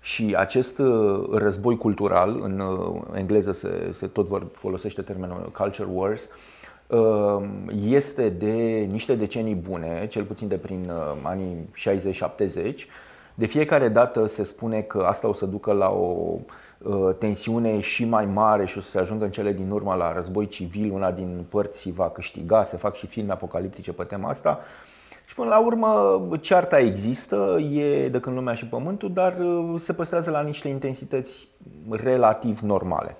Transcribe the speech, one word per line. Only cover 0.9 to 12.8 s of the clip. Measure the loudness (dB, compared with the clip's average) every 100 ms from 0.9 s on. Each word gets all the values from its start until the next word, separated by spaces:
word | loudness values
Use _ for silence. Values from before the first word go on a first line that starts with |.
| 4 4 2 0
război | 2 2 2 0 2
cultural, | 2 2 4 4 4 0
în, | -4 -4
uh, | -2 -2 -4 -6 -8
engleză | -6 2 2 2
se, | -2 -4 -4 -6
se | -6 -8
tot | -2 0
vor-, | 0 -6
folosește | -10 -6 -6 -6 -8
termenul | -10 -8 -8 -8 -12 -4
culture | -4 -4 -6
wars, | -2 -2 -2 -8 -20 -20 -20 -20 -20 _
uh, | 4 6 6 4 2 -2 -8 -6 -2 4
este | 4 2 0 0
de | 0 0 0 0 0 0
niște | -4 0 0
decenii | 0 -2 -2 -2
bune, | -4 -6 -4 -6 -6
cel | -6
puțin | -6 -6 -4
de | -4
prin, | -4 -6 -6
uh, | -4 -4 -4
anii | -4 -4 -4 -6 -10
șaizeci, | -6 0 0 0 -2
șaptezeci. | -4 -2 -2 0 -4 -6